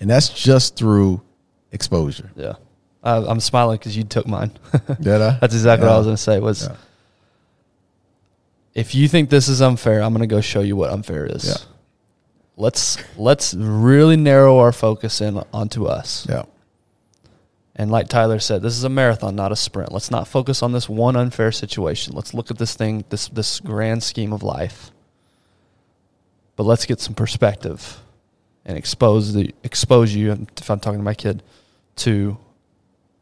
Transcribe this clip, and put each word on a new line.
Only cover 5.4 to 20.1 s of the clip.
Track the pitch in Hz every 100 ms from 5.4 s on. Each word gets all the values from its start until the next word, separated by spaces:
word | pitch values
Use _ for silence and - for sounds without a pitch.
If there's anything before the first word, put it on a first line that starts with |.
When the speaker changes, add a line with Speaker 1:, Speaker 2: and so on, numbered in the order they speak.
Speaker 2:
That's | 123
exactly | 113 113 113 113
what |
I |
Speaker 1:
Yeah. | 110
Speaker 2:
was | 110
gonna | 107
say | - 101
was, | 110 107
Speaker 1:
Yeah. | 98 - _ _ _ _ _ _ _ _ _ _ _ _ _ _ _ _ _ _ _
Speaker 2:
"If | - 117
you | 131 143
think | 165 143
this | 143 127
is | 131
unfair, | 135 123 117 107
I'm | 110
gonna | 113 113
go | 107
show | 107 104
you | 101 98
what | 78
unfair | 98 - 78 71
is." | - -
Speaker 1:
Yeah. | - - _ _ _ _ _ _ _ _ -
Speaker 2:
Let's, | 107 - - - - 82
let's | 113 139 -
really | - 110 107 117 139 156 160
narrow | 147 135 135 131
our | 120
focus | 120 110 107 113 -
in | 107 101 -
onto | 107 107 117 98
us. | - - - -
Speaker 1:
Yeah. | - - _ _ _ _ _ _ _ _ _ _ _ _
Speaker 2:
And | - 107
like | 110 -
Tyler | 120 113 110
said, | - 104
this | 107 117
is |
a | 131
marathon, | 135 127 110 104 101
not | 98
a | 107
sprint. | - 98 -
Let's | 95 -